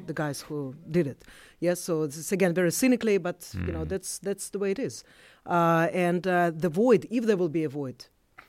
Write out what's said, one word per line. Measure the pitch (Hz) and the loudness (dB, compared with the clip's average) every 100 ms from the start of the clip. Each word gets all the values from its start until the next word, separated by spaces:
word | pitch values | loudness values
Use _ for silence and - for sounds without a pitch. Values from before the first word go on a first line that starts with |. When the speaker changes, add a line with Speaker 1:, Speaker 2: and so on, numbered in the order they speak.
| 175 | -8
Speaker 1:
the | |
guys | 156 151 135 | -4 -4 -6
who | - 147 135 135 - | -8 -8 -8 -10 -2
did | 170 143 | 0 0
it. | - - - - - | -4 -16 -20 -20 -4
Yes, | 170 175 | -2 0
so | - 160 156 | -2 -2 -2
this | 151 | -6
is | - | -4
again | 190 185 | 2 2
very | 170 170 | 4 2
cynically, | - 262 240 220 196 | 4 4 4 2 0
but | 175 - - 92 87 | 0 -8 -10 -8 -6
you | |
know, | 165 160 | -4 -4
Speaker 2:
Mm. | |
Speaker 1:
that's, | 190 - - | -6 -8 -8
that's | 196 196 - | -6 -6 -8
the | 196 | -4
way | 196 | -2
it | 202 | -2
is. | 180 - - - - - - | -4 -8 -18 -20 -20 -14 -2
Uh, | 175 170 165 165 | 2 4 4 2
and, | 185 175 175 185 | 2 0 0 2
uh, | 180 175 | 2 2
the | 160 170 | 0 -2
void, | 165 254 190 - | 2 6 4 4
if | 233 214 | -2 2
there | 190 | 2
will | 175 | 0
be | 160 | -2
a | 156 | -4
void, | 143 131 123 - _ _ - | -4 -8 -10 -18 _ _ -20